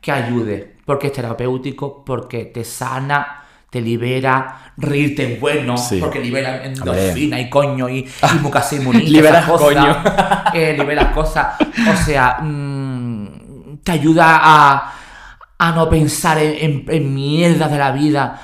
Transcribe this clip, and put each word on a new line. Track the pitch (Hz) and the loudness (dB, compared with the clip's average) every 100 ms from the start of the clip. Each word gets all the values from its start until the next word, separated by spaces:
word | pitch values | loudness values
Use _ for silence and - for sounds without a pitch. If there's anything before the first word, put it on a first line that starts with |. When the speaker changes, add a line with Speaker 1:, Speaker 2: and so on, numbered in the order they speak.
Speaker 1:
que | - | -6
ayude. | 139 117 120 110 101 - _ - | -4 -2 -4 -4 -6 -10 _ -6
Porque | 139 139 | -4 -4
es | |
terapéutico, | 131 117 117 123 127 139 131 139 - | -6 -8 -6 -4 -4 -8 -10 -12 -12
porque | - 120 - 117 98 | -8 -8 -8 -10 -10
te | 120 | -12
sana, | 113 - 123 131 139 143 143 - - _ _ | -12 -8 -8 -6 -2 -4 -4 -12 -20 _ _
te | 127 | -6
libera, | 117 120 120 131 131 131 135 - - - | -4 -4 -2 -2 0 0 -2 -12 -20 -8
reírte | 143 143 147 143 123 | -4 0 -2 -2 -4
es | 110 | -4
bueno, | 143 151 123 123 | -2 -2 -2 -4
Speaker 2:
Sí. | 123 95 | -2 -4
Speaker 1:
porque | - - | -4 -6
libera | 120 135 127 | -6 -6 -6
Speaker 2:
Hombre. | 127 135 | -8 -10
Speaker 1:
endorfina | 131 127 92 98 127 147 120 | -8 -4 -2 -2 -2 -2 -4
y | 123 | -2
coño | 143 143 127 127 | 0 0 -2 -4
y, | 131 131 - | -6 -8 -2
Speaker 2:
Ah. | 147 | 0
Speaker 1:
y | 165 | 0
mucasemonita, | 139 131 - 147 127 160 160 | 0 -2 -2 -4 2 4 6
Speaker 2:
Liberas | 156 156 170 | 6 8 6
Speaker 1:
esas | 165 170 | 4 4
cosas. | 147 | 4
Speaker 2:
coño. | 143 143 - - 156 - 143 208 | 4 4 2 0 0 0 -2 -2
Speaker 1:
Eh, | 165 156 147 | 0 0 0
liberas | 143 147 - | -2 2 2
cosas. | 156 156 156 135 - - 233 220 | 0 -2 -2 -2 -2 -4 0 0
O | 185 | 2
sea, | 151 135 123 - | 0 2 2 0
mm, | 156 147 143 139 135 127 120 110 101 - - 139 78 147 | -4 -6 -6 -6 -6 -6 -6 -8 -10 -16 -20 -20 -18 -8
te | - | -2
ayuda | 160 151 160 160 160 | 0 4 6 6 6
a, | 156 151 143 135 - - - - - - - - | 6 8 6 4 -2 -14 -20 -20 -20 -20 -20 -2
a | 170 | 0
no | 165 160 | 2 2
pensar | 160 147 - 170 156 | 2 2 0 0 0
en, | 151 151 | 0 0
en, | 160 135 - | -2 -2 -2
en | 160 139 | -2 -2
mierdas | 135 139 156 175 160 151 | -4 -2 2 2 2 0
de | 147 | 0
la | 139 | 0
vida. | 135 151 147 127 - | 0 0 0 -2 -8